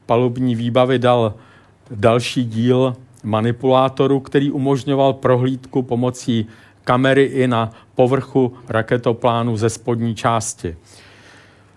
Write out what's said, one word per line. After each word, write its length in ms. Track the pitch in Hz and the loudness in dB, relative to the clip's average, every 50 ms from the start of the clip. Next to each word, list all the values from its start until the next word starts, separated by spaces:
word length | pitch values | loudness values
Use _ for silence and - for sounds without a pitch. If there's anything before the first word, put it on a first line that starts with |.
| _ | _
palubní 480 | - 120 117 123 127 120 127 127 127 120 | -2 0 2 2 0 -2 -2 -2 -2 -2
výbavy 440 | 113 120 120 113 127 127 127 131 123 | -2 -2 -2 0 2 2 2 2 0
dal 360 | 120 123 123 123 113 107 104 - - - - - _ _ _ _ _ - | 2 2 2 2 2 -2 -4 -6 -16 -20 -20 -20 _ _ _ _ _ -16
další 540 | 117 104 101 113 113 123 120 - - 131 123 | -6 0 2 2 2 2 0 -2 -4 -4 -4
díl 520 | 117 107 113 117 123 127 127 131 131 123 127 - - _ _ - | -4 -2 -2 0 2 2 2 2 0 -2 -6 -14 -20 _ _ -8
manipulátoru, 1000 | 110 107 107 107 120 120 120 - 131 127 131 131 135 135 - 143 135 139 135 | -4 -2 -2 0 -2 -2 -2 0 2 2 4 2 2 0 0 0 0 0 -2
který 300 | 131 - - 143 139 143 | -2 -2 -2 0 0 0
umožňoval 640 | 131 147 131 139 139 135 113 147 139 135 135 139 135 | -2 -2 -2 -2 -2 -2 -2 -2 0 2 2 2 0
prohlídku 680 | 135 - 131 127 123 127 131 131 127 - - - 139 123 | 0 0 2 2 2 2 0 -4 -4 -8 -6 -4 -4 -4
pomocí 640 | 120 123 120 123 127 123 - - - 120 113 107 113 - - - - _ _ - | -2 -2 -2 -2 -2 -4 -4 -4 -2 -2 -2 -2 -4 -8 -20 -20 -20 _ _ -2
kamery 400 | - 127 123 131 135 135 135 139 | 0 0 2 4 4 4 4 4
i 220 | 120 131 135 127 | 2 2 0 0
na 240 | 127 123 113 113 107 - - - _ _ | 0 0 0 -2 -4 -6 -12 -20 _ _
povrchu 600 | - 127 123 135 135 - - - 135 131 120 120 - - - | 2 2 2 2 0 -2 -2 0 0 0 0 -2 -6 -10 -4
raketoplánu 880 | 113 110 110 - 127 123 123 127 113 - - 123 117 117 117 120 113 | -4 -2 -2 0 -2 -2 0 0 -2 0 0 0 0 0 0 -2 -2
ze 140 | 104 110 117 | 0 -2 -2
spodní 440 | 110 - - 123 120 113 117 117 113 | -2 -4 -6 -6 -4 -4 -4 -4 -4
části. 600 | 104 - 123 117 113 110 - - - - 87 82 82 - - - - - - - - - - - - - _ _ _ _ _ _ | -4 -2 -2 -2 -2 -2 -6 -10 -10 -10 -10 -10 -12 -18 -20 -20 -20 -20 -20 -20 -20 -20 -20 -20 -20 -20 _ _ _ _ _ _